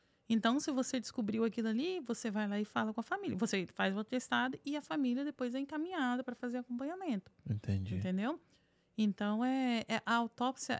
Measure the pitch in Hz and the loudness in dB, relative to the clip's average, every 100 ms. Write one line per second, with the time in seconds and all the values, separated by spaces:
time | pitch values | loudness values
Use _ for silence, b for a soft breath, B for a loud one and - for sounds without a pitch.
0 | _ _ - 226 226 262 294 262 254 262 | _ _ 0 4 4 4 2 0 0 0
1 | 220 - 208 220 226 226 226 220 330 370 | -2 -2 0 2 2 0 0 0 0 -2
2 | 247 233 233 208 208 208 214 - 220 220 | -4 -4 -2 -2 0 0 -2 0 -2 -2
3 | 226 392 392 190 226 196 175 - 196 196 | -4 -4 -2 0 0 0 -2 0 0 0
4 | 214 254 - 240 247 262 - 294 285 311 | -2 -4 0 0 0 -2 -4 -4 -2 0
5 | 262 240 285 285 247 254 277 311 330 370 | 2 2 0 -2 -2 -2 -2 -2 -2 0
6 | 254 247 262 247 247 247 240 240 277 370 | 0 0 -2 -6 -4 -4 -4 -4 -4 -4
7 | 381 214 - - - 107 - 98 95 92 | -2 -2 -4 -10 -4 -2 0 0 0 -2
8 | 135 185 220 330 - _ _ _ _ - | 0 0 0 -2 -8 _ _ _ _ 0
9 | 214 190 208 214 254 262 262 233 - 226 | 2 2 0 2 2 2 2 2 0 -2
10 | - 233 233 - 247 262 - 240 | 2 2 2 0 -2 -2 -4 -2